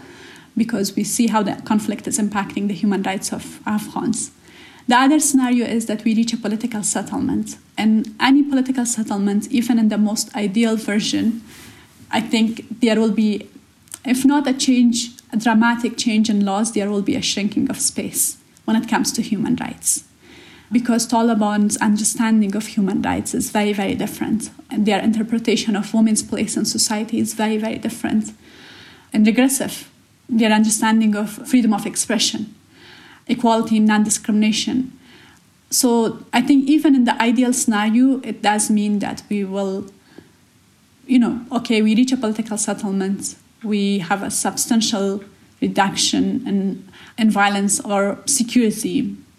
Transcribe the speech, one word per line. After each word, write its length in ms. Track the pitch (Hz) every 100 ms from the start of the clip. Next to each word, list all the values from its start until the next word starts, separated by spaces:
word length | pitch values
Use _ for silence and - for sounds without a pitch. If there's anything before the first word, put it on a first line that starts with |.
| - - - - - -
because 380 | 220 208 196 -
we 80 |
see 240 | 208 - 226
how 160 | 214
the 180 | 196 - -
conflict 420 | 214 - 208 -
is 100 | -
impacting 520 | 208 202 196 - 202
the 40 |
human 300 | 202 208 196
rights 300 | 190 190 -
of 260 | 202 - - -
Afghans. 680 | 214 - - - - - _ - - - - -
The 100 | 240
other 220 | 269 311
scenario 460 | 285 262 254 247 226
is 220 | 226 226
that 180 | 214 233
we 100 | 220
reach 160 | 226
a 60 | 226
political 440 | 208 214 233 208
settlement. 760 | 202 208 185 185 - 214 214 - _ -
And 380 | 214 220 - -
any 200 | 254 277
political 440 | 285 269 254 254 240
settlement, 680 | - 220 202 202 202 -
even 260 | 240 226 226
in 120 | 214
the 80 | 208
most 360 | 208 220 -
ideal 440 | - 208 196 226 220
version, 640 | 220 208 - - 208 226 - - - - - _ -
I 120 | 233
think 580 | - 226 220 - - -
there 180 | 226 214
will 140 | 226
be, 380 | 208 214 202 - - _ _ _ - -
if 180 | 254
not 240 | 262 294 277
a 60 |
change, 560 | 254 - 247 240 226 - - _
a 40 | 226
dramatic 600 | 240 220 233 233 233 226
change 320 | 240 214 214
in 160 | 208 202
laws, 260 | 196 226
there 180 | - 202
will 120 | 208
be 140 | 196 -
a 60 |
shrinking 480 | 185 - 202 - -
of 120 | -
space 560 | - - - - - - _ _
when 140 | - 220
it 100 | -
comes 240 | 202 -
to 100 | 240
human 360 | - 190 - 80
rights. 480 | - - - - - _ - - - - -
Because 340 | 233 233 226 -
Taliban's 720 | 226 233 214 208 208 208 -
understanding 800 | 220 208 214 - 226 220 202 202
of 120 | 214
human 340 | - 190 202
rights 320 | - 180 208
is 160 | - -
very, 240 | 220 208
very 200 | 202 196
different. 580 | 190 - - - 214 - - -
And 160 | 214 208
their 140 | 196
interpretation 760 | 220 214 226 226 - 202 - 196
of 180 | 208
women's 300 | 220 220 214
place 320 | - - 208 -
in 80 |
society 560 | 214 - - 214 226 220
is 140 | 220
very, 240 | - 214 220
very 200 | 220 220
different 540 | 233 - - 220 214 - - - - - - - _
and 160 | 220 214
regressive. 600 | 214 262 262 - - - _ _ _ _
Their 240 | 226 220
understanding 640 | 214 220 214 220 220 220 208
of 140 | 214 - -
freedom 240 | 254 214
of 140 | 208 -
expression, 720 | - - 220 - - - - _ - - - - - _
equality, 520 | 240 233 226 226 220
non-discrimination. 1120 | 214 214 214 - - 214 214 214 - 262 262 - - - - - _ _ _
So 560 | - 247 233 220 - -
I 80 | 233
think 260 | 247 277 269
even 280 | 302 311 269
in 100 | 240
the 160 | -
ideal 320 | 226 233 247
scenario, 640 | 254 - 208 220 220 262 262
it 200 | 226 214
does 300 | 202 214 208
mean 260 | 208 208 208
that 220 | - - -
we 140 | 208
will, 420 | 190 196 196 196 202 - _ - - _ _ _ _ _ _ _ -
you 140 | 254
know, 260 | 226 247 -
okay, 320 | 240 - 220
we 120 | 214 220
reach 160 | 254
a 60 | 262
political 400 | 220 214 220 208
settlement, 800 | - 202 208 196 190 196 - - _ _
we 360 | 214 208 202 202
have 240 | 170 202
a 80 | 202
substantial 920 | - 208 - - 226 220 202 196 202 - _ _ _
reduction 840 | 190 190 196 - - 196 190 190 214
in, 420 | 196 190 - - - - -
in 100 | 220
violence 500 | 196 202 202 202 -
or 360 | 214 202 202 196 -
security 880 | - 220 254 226 - 185 175 202 196 -